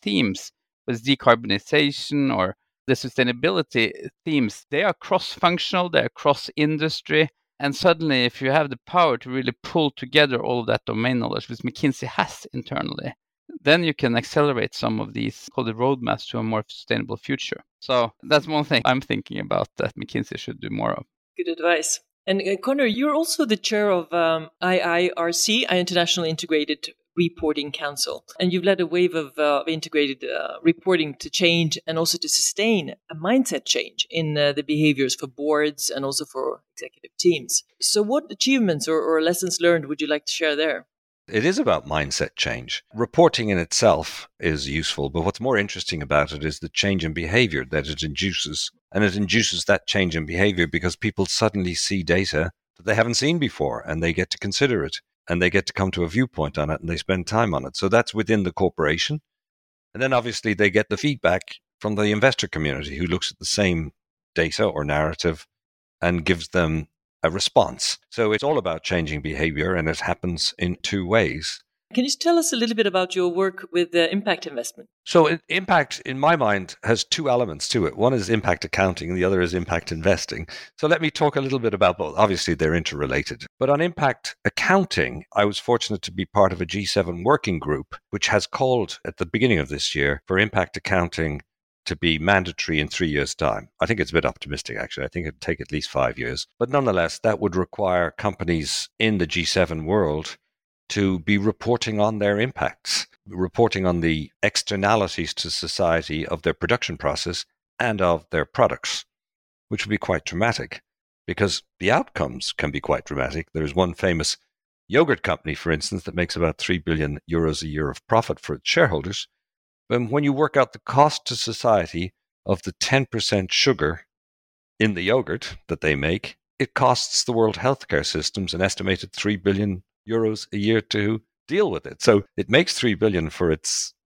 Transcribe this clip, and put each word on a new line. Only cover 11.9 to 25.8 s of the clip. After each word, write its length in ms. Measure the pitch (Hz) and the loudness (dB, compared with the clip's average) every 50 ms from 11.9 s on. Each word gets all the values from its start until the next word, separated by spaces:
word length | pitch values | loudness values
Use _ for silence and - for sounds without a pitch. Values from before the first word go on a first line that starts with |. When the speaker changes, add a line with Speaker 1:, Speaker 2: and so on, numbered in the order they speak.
| 127 - - | -2 -2 -8
Speaker 1:
has 400 | 123 - - 113 - - - - - - | -8 -2 -2 -2 -2 -4 -16 -16 -12 -10
internally, 600 | 127 - - 139 - - - - - - - - _ _ _ _ _ _ - 349 302 | -10 -8 -6 -6 -6 -4 -6 -8 -8 -10 -10 -12 _ _ _ _ _ _ -18 -14 -4
then 240 | - 139 156 175 175 | 2 4 4 4 4
you 80 | 160 143 | 0 -2
can 240 | - - 123 117 | 0 0 0 0
accelerate 580 | 117 120 - - 156 147 147 131 117 104 - - | 0 -2 0 0 2 2 2 2 0 -2 -4 -6
some 260 | - - 117 110 110 | -4 -4 -2 -2 -2
of 120 | 104 104 110 | -4 -6 -6
these, 360 | 113 113 107 - - - - - | -6 -6 -6 -6 -10 -16 -10 -6
called 120 | - 123 | -4 -4
the 60 | 113 110 | -4 -2
roadmaps 560 | 110 123 135 139 127 120 113 101 113 - - | -2 0 0 0 -2 -4 -8 -8 -8 -10 -8
to 80 | - 113 | -6 -4
a 40 | 110 | -4
more 220 | 110 113 110 107 | -2 -2 -4 -6
sustainable 500 | - - - - - 117 113 104 - 113 | -8 -14 -14 -4 -4 -2 -2 -2 -6 -8
future. 460 | - - - 139 - - - - - - _ _ _ | -10 -6 -6 -6 -6 -4 -8 -10 -10 -12 _ _ _
So 320 | - - 131 123 117 113 - _ - | -6 -2 0 0 0 0 -4 _ -4
that's 240 | - 151 147 131 | 2 2 2 2
one 180 | 165 156 151 143 | 2 -2 -2 0
thing 180 | - 147 120 - | 2 0 2 2
I'm 180 | - 127 131 - | 2 0 0 0
thinking 360 | - - 104 - - - 50 | -4 -6 -6 -6 -8 -10 -8
about 300 | - 50 50 50 50 - _ | -4 -2 -2 -2 -2 -4 _
that 180 | - - - - | -4 -4 -4 -4
McKinsey 440 | - 53 - - 57 - - - - | -8 -10 -6 -4 -6 -4 -4 -8 -12
should 220 | - - - - | -10 -10 -12 -10
do 100 | - 52 | -8 -8
more 240 | 52 52 57 57 - | -6 -4 -2 -2 -4
of. 100 | - - _ _ _ _ _ _ | -4 -8 _ _ _ _ _ _
Speaker 2:
Good 120 | - 175 170 | -8 -6 -6
advice. 520 | 165 165 160 170 170 156 156 - - - _ _ _ _ - | -4 -2 0 0 2 2 0 -2 -4 -6 _ _ _ _ -4
And, 140 | 190 190 196 | -2 -2 0
uh, 160 | 147 185 196 190 - | 0 -2 -2 -2 -2
Connor, 220 | 247 277 285 269 | -2 0 2 2
you're 300 | 226 208 240 277 302 294 | 2 2 0 0 0 2
also 300 | 302 330 330 - - 302 | 0 0 0 0 0 2
the 120 | 226 214 | 0 0
chair 340 | - - - 220 208 208 208 | 0 0 -2 0 2 2 2
of, 220 | 190 175 165 - 170 | 2 0 0 -2 0
um, 360 | 170 165 165 160 160 160 151 _ - | 0 2 2 2 0 -4 -8 _ -4
I 180 | 175 180 185 180 | 0 2 2 2
I 300 | - 175 170 170 180 180 - | 2 2 2 2 2 2 2
R 160 | - 170 170 170 | 0 0 0 2
C, 340 | - - - 165 156 - - | 0 2 2 2 2 2 2
International 560 | 180 180 | 2 0